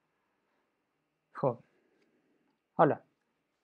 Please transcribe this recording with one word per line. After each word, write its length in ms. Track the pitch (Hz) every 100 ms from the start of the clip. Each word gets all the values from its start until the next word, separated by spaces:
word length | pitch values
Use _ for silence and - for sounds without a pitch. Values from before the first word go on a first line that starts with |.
| _ _ _ _ _ _ _ _ _ _ _ _ _
خب، 260 | - 139 113 - _ _ _ _ _ _ _ _ _ _
حالا 240 | - 156 117 - _ _ _ _ _